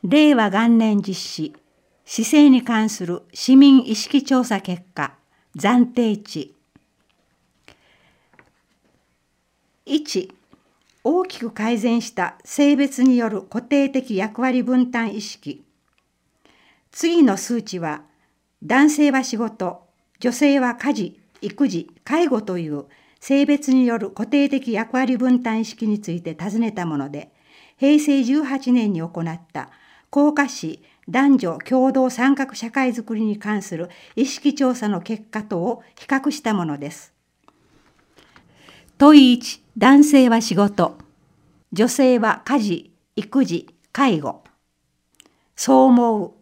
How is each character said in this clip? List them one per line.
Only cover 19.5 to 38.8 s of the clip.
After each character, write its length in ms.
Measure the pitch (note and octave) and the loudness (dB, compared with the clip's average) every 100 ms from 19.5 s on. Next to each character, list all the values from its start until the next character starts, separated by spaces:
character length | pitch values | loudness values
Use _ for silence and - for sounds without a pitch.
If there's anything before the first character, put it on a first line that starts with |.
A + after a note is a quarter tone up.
| G#3+ F#3 F3+ _ _ _ _ | -6 -8 -8 _ _ _ _
女 120 | B3 | -6
性 280 | A#3+ D4 C#4 | 0 2 2
は 140 | B3 | 0
家 180 | A#3 C4+ | -4 -4
事、 260 | A3 F#3 - _ _ | -4 -6 -10 _ _
育 260 | G#3 - C#4 | -12 -4 -2
児、 240 | E3+ - _ | -2 -10 _
介 220 | - D#4 E4+ | -6 -2 0
護 160 | A#3+ | -2
と 160 | G#3 F3+ | -4 -8
い 100 | D#3+ | -6
う 160 | D3 - _ _ _ | -10 -12 _ _ _
性 260 | - C#4 | -2 0
別 280 | C#4+ C#4+ C#4+ | 2 0 2
に 140 | C4 B3 | 2 2
よ 120 | A#3 | 0
る 120 | - | -6
固 200 | - A3 | -8 -2
定 180 | C#4+ C#4+ | 0 0
的 240 | C#4 B3 | -2 -4
役 220 | G#3+ A3+ | -6 -4
割 220 | B3+ C4 B3+ | -4 -2 -2
分 260 | B3+ B3+ | 0 0
担 200 | B3 A3 | 0 -6
意 20 | |
識 240 | A3 - A3 | -6 -6 -4
に 120 | G#3 | -4
つ 120 | G#3 | -6
い 100 | E3+ | -10
て 120 | E3+ | -10
尋 260 | D#3 F#3 G#3+ | -12 -8 -4
ね 100 | A3+ | -4
た 160 | G#3 E3+ | -6 -6
も 100 | D3 | -6
の 140 | C#3 | -8
で、 220 | D3 - _ _ _ _ _ | -12 -18 _ _ _ _ _
平 220 | C#4 D4+ | 2 2
成 240 | D4+ C#4 | 2 0
十 220 | A#3+ C#4+ | 0 0
八 260 | C#4 C4+ B3+ | -2 -6 0
年 220 | B3 G#3+ | 0 0
に 80 | F3 | -4
行 80 | E3 | -6
っ 320 | E3+ E3 E3 _ | -8 -8 -10 _
た 180 | D3+ C3 _ _ _ _ | -14 -14 _ _ _ _
甲 220 | C#4+ D4 | 0 0
賀 160 | D4 C#4+ | 0 -4
市 320 | - E3 - _ _ - | -6 -12 -14 _ _ -6
男 280 | F3+ C#4 C4 | 0 2 2
女 220 | F3+ E3 | 0 -8
共 260 | - B3+ C4 | -4 0 0
同 180 | C4 B3+ | 0 -2
参 280 | B3 B3+ C#4 | -2 0 0
画 180 | C4+ | -4
社 160 | - A3+ | -10 -10
会 220 | C4+ B3+ | -4 -4
づ 100 | A#3+ | -4
く 140 | G#3+ A3 | -8 -4
り 80 | |
に 120 | A3 G#3 | -4 -4
関 260 | G#3 G#3 | -6 -8
す 140 | G3+ D#3+ | -8 -12
る 140 | F3 - - | -12 -14 -14
意 120 | - C4 | -4 -4
識 280 | - D4 | -2 -4
調 220 | C#4+ C4 B3 | 0 -2 -2
査 120 | G#3 | -4
の 120 | F#3+ | -6
結 240 | F3 A3 | -8 -12
果 180 | - G#3 | -10 -12
と 160 | - F3+ | -8 -6
を 240 | F#3 A#3+ _ _ | -6 -8 _ _
比 100 | - | -6
較 240 | C4+ C#4+ | -4 -2
し 100 | D4 | -6
た 140 | A3+ | -4
も 120 | G#3 E3+ | -4 -4
の 120 | C#3+ | -6
で 140 | C#3+ | -12
す。 200 | E3 - _ _ _ _ _ _ _ _ _ _ _ _ _ _ _ - - | -16 -20 _ _ _ _ _ _ _ _ _ _ _ _ _ _ _ -20 -20